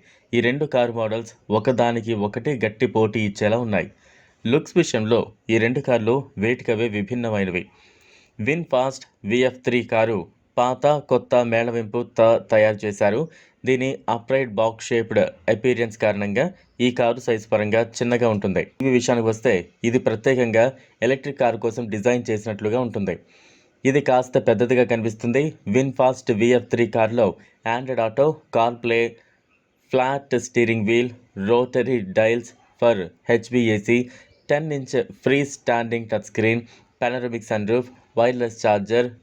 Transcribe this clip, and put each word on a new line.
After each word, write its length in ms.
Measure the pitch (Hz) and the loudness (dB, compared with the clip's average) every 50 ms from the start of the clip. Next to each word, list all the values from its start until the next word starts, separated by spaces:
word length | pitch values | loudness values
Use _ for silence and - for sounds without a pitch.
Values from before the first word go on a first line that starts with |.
| _ _ _ _ _ _ - | _ _ _ _ _ _ -2
ఈ 40 | 120 113 120 | 0 2 2
రెండు 180 | 131 147 151 139 - | 0 0 -4 -2 0
కారు 200 | 123 120 117 113 117 | 0 0 0 -2 -4
మోడల్స్ 340 | 113 110 110 117 113 - - _ _ - 104 107 | -4 -4 -4 -6 -8 -10 -16 _ _ -2 -2 0
ఒకదానికి 560 | 101 135 127 113 120 120 117 117 107 113 113 104 101 101 | 2 2 2 2 2 0 0 -2 -4 -4 -2 -2 -2 -4
ఒకటి 240 | - 123 117 151 147 113 110 | -4 -4 -4 -4 -2 -2 -2
గట్టి 240 | 107 104 - 131 107 101 | -4 -2 -2 -2 0 2
పోటీ 240 | 110 110 104 107 113 107 101 | 2 0 2 0 -2 -2 -2
ఇచ్చేలా 280 | 101 - 110 104 110 120 123 | -2 -2 0 0 0 0 0
ఉన్నాయి. 220 | 110 104 90 82 104 - _ _ _ _ _ _ _ _ _ - 113 | -2 -2 -2 -2 -4 -10 _ _ _ _ _ _ _ _ _ -2 0
లుక్స్ 240 | 123 156 156 - - 180 | 0 0 0 0 0 0
విషయంలో 400 | 165 - - 113 110 107 117 107 - - - _ _ - 110 | 0 2 -2 -2 0 2 2 0 0 -2 -8 _ _ 0 0
ఈ 40 | 110 110 | 2 2
రెండు 180 | 117 127 143 135 - | 2 0 -2 0 0
కార్లు 280 | 123 113 107 110 120 139 135 - - 98 98 | 0 0 2 0 0 0 -2 -6 -6 -4 -2
వేటికవే 440 | 113 127 123 - - 113 107 117 117 104 | -2 -2 -2 -2 -2 -2 0 -2 -2 -2
విభిన్నమైనవి. 680 | 104 98 - 123 123 117 113 107 101 98 92 87 90 - - _ _ _ _ _ _ _ _ _ _ _ _ _ - 107 123 | -4 -4 -4 -4 -4 -4 -2 -2 -2 -2 -2 -2 -4 -6 -8 _ _ _ _ _ _ _ _ _ _ _ _ _ -6 -4 -2
విన్ఫాస్ట్ 580 | 151 170 165 - - 127 127 135 131 - - - _ _ - 101 | -2 -2 -2 -2 0 0 0 0 -4 -8 -14 -20 _ _ -6 -2
విఎఫ్ 280 | 113 123 127 127 123 - - 135 | 0 2 2 0 0 -2 -4 -2
త్రీ 120 | 120 123 110 98 120 | -2 -2 -2 0 0
కారు 260 | 113 113 113 113 95 82 - _ _ _ _ _ 127 | 0 2 2 0 -4 -6 -8 _ _ _ _ _ 0
పాత, 260 | 123 127 127 123 - 143 151 143 143 - | 0 0 0 0 2 2 2 0 0 0
కొత్త 240 | 131 123 123 - 127 123 120 117 | -2 -2 0 2 2 2 2 2
మేళవింపు 480 | 113 113 117 120 117 117 110 107 110 120 120 120 - - | 0 0 0 -2 -2 -4 -6 -4 -6 -6 -6 -4 0 4
త-, 220 | 113 113 117 - - - | 4 4 4 2 2 2
తయారు 280 | 113 110 107 107 107 101 107 | 2 4 4 4 2 0 -4
చేశారు. 380 | 104 101 - 107 101 104 127 160 165 - - - _ _ _ - 120 | -6 -2 0 0 0 0 0 -4 -6 -10 -18 -20 _ _ _ -2 -2
దీని 200 | 131 123 127 135 135 - - - 113 | 0 0 0 -4 -6 -6 -4 -4 -4
అప్రైట్ 360 | 117 113 - 131 135 135 120 101 110 | -4 -2 -2 -2 -2 -2 -2 -2 -2
బాక్స్ 300 | 110 113 110 110 - - | 0 -2 -2 -4 -6 -2
షేప్డ్ 320 | 123 117 113 113 113 107 95 - - - _ - 117 | -2 -2 -2 0 2 2 2 0 -2 -6 _ -2 0
అపియరెన్స్ 440 | 104 107 127 123 113 117 113 110 - 117 | 2 2 0 0 2 0 -4 -2 -2 -2
కారణంగా 420 | 107 101 101 101 101 98 117 151 185 190 - _ _ _ - 120 | 0 0 0 -2 -2 -2 0 -2 -2 -4 -10 _ _ _ -2 0
ఈ 40 | 123 120 127 | 0 0 0
కారు 240 | 123 117 117 131 - - | 0 0 -2 -2 -2 -2
సైజు 200 | 117 107 104 - 110 | -4 -4 -2 -2 0
పరంగా 280 | 107 107 104 104 113 117 113 - - | 0 0 2 0 0 0 -2 -4 -4
చిన్నగా 320 | 123 120 123 117 120 117 107 | -2 0 0 2 2 2 2
ఉంటుంది. 280 | 101 101 101 87 85 82 - _ _ 135 135 | 0 0 -2 -2 -2 -4 -4 _ _ 0 2
ఈ 40 | 127 123 | 2 2
విషయానికి 300 | 120 - 123 120 110 113 | 2 2 0 2 2 0
వస్తే 240 | 107 110 - 127 107 90 87 - _ _ - 117 | -2 0 0 0 0 0 -2 -6 _ _ -4 0
ఇది 120 | 113 127 123 123 | 0 0 0 0
ప్రత్యేకంగా 580 | 110 107 - 135 135 123 123 117 107 113 117 135 131 - - _ _ _ 113 123 | -2 0 0 0 2 2 2 2 4 2 2 2 0 -4 -14 _ _ _ -2 0
ఎలక్ట్రిక్ 340 | 135 131 - 147 135 - 131 | 0 -2 -4 -8 -4 0 0
కారు 160 | 117 110 110 117 | 0 0 0 -4
కోసం 200 | 113 104 123 120 107 104 | -4 -4 -4 -6 -6 -6
డిజైన్ 320 | 104 98 123 123 123 113 120 | -2 0 0 0 0 0 -2
చేసినట్లుగా 520 | 110 104 104 117 107 101 107 107 110 127 127 117 | -4 -4 -4 -6 -8 -4 -4 -2 -2 -2 -2 -4
ఉంటుంది. 300 | 101 113 98 95 82 - - _ _ _ _ _ _ _ _ _ _ _ - 135 | -4 -4 -4 -4 -4 -6 -10 _ _ _ _ _ _ _ _ _ _ _ -2 0
ఇది 120 | 131 143 - 139 | 0 2 2 2
కాస్త 300 | 127 127 123 - - - - 127 | 2 2 2 2 0 0 2 2
పెద్దదిగా 360 | 113 101 123 113 127 123 120 101 | 2 2 2 2 4 2 2 2
కనిపిస్తుంది. 500 | 120 113 107 113 113 110 - 120 117 135 151 156 - - _ 98 101 | 0 -2 -2 -4 -6 -4 -4 -2 0 0 0 0 -4 -8 _ -2 0
విన్ఫాస్ట్ 540 | 127 135 135 123 - 127 131 127 - - - 117 101 | 0 0 0 0 2 2 2 2 0 -2 -2 0 2
విఎఫ్ 280 | 117 120 123 120 117 - - | 4 4 4 2 2 0 0
త్రీ 120 | 117 120 104 - 117 | 0 0 0 2 0
కారులో 280 | 110 107 117 123 110 92 - - - _ _ _ _ 113 | 0 0 2 2 0 0 0 -4 -12 _ _ _ _ -4
Android 280 | 117 123 135 127 127 117 113 | -4 -4 -4 -4 -4 -2 -2
Auto, 200 | 113 110 135 139 156 151 156 - _ - | -2 0 2 0 0 0 -2 -10 _ 0
CarPlay, 480 | 117 113 120 120 117 117 117 117 117 117 117 113 - _ _ _ _ _ _ _ _ _ _ _ _ _ _ | 0 2 0 0 -4 -4 -2 0 0 0 -2 -4 -10 _ _ _ _ _ _ _ _ _ _ _ _ _ _
ఫ్లాట్ 420 | - 131 127 131 139 139 135 - - 120 117 | 0 0 2 2 0 -4 -4 -2 -4 -4 -4
స్టీరింగ్ 420 | - - 120 120 117 117 113 104 107 | -2 0 2 2 2 2 0 0 0
వీల్, 240 | 117 120 123 123 120 - - _ _ 101 95 104 | 2 2 0 -2 -6 -12 -20 _ _ -6 0 2
rotary 480 | 120 120 127 123 - 131 117 127 127 117 98 92 92 110 | 2 2 2 0 0 -2 0 0 -2 -2 -4 -2 0 2
dials 300 | 110 113 117 120 117 - - _ _ _ _ _ | 2 2 2 0 -4 -8 -16 _ _ _ _ _
for 160 | 123 120 113 98 87 85 - _ _ - | 2 2 2 2 -2 -6 -10 _ _ 0
హెచ్విఏసీ, 680 | 120 113 - - 123 123 117 113 107 104 98 - 120 123 123 123 - - - _ _ _ _ - | 0 0 0 0 0 0 2 2 0 0 2 2 2 2 0 -2 -8 -18 -20 _ _ _ _ -2
టెన్ 220 | 143 147 160 156 147 139 | -2 -2 -2 -4 -6 -8
ఇంచ్ 180 | 131 120 - 123 - - - - - | -6 -4 -2 -2 -2 -4 -8 -4 0
ఫ్రీ 140 | 127 135 143 143 139 - | 2 2 2 0 -2 -6
స్టాండింగ్ 560 | - _ - 120 117 117 113 117 117 113 104 | -6 _ -2 0 0 -2 -2 -4 -6 -4 -4
టచ్ 160 | 113 104 104 - | -6 -6 -6 -6
స్క్రీన్, 320 | - - 107 113 117 117 117 - - - _ _ _ _ | -4 0 0 2 0 0 -4 -8 -18 -20 _ _ _ _
panoramic 420 | 127 120 123 127 120 123 113 117 110 - | -4 -2 -2 -4 -4 -6 -6 -8 -6 -4
సన్ 180 | 113 107 104 101 | -4 -4 -2 0
రూఫ్, 200 | 117 127 123 123 - - _ _ _ 113 | 0 0 -2 -4 -10 -20 _ _ _ 2
వైర్‌లెస్ 380 | 117 123 127 123 120 113 117 - - | 2 2 2 0 -4 -4 -6 -2 0
ఛార్జర్, 440 | 113 104 104 98 101 113 120 123 123 113 - | 2 2 2 0 0 0 0 0 0 -4 -12